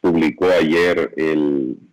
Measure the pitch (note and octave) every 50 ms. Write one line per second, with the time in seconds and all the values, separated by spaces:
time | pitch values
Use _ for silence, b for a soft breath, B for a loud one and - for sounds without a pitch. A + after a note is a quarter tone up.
0 | _ F2+ E2+ E2+ D#2+ D#2 C#2+ - F#2 F#2 F2+ F2 E2 D#2 D#2 E2+ F2 F2+ E2+ D2+
1 | D#2+ - - - D#2 D#2 D#2 D2+ D2+ D2 C#2+ C#2 C2+ B1+ B1+ - - -